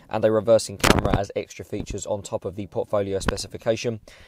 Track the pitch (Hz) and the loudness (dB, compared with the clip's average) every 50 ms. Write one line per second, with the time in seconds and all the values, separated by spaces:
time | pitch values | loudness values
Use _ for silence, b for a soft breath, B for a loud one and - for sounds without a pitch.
0 | b b b 110 110 110 110 110 101 113 113 110 - - 101 95 - - - 95 | b b b 2 2 4 4 4 4 6 6 4 4 2 -4 2 4 4 4 4
1 | 104 101 95 92 101 101 - 104 98 - - - 98 - - 104 90 - - 101 | 2 2 0 0 0 -2 -4 -6 -6 -6 -8 -16 -12 -8 -8 -8 -8 -6 -8 -8
2 | - - 104 101 92 - - 107 - 104 90 101 101 92 - 117 104 - - 104 | -6 -4 -4 -6 -4 -6 -6 -6 -6 -6 -8 -8 -10 -8 -6 -6 -4 -2 0 0
3 | 101 98 95 95 - - 104 98 - - - - - 120 113 113 - 123 113 107 | 0 0 -2 -2 -2 -2 -2 -2 -4 -10 -12 -6 -2 -2 -2 0 -2 -4 -6 -6
4 | - B B B B | -8 B B B B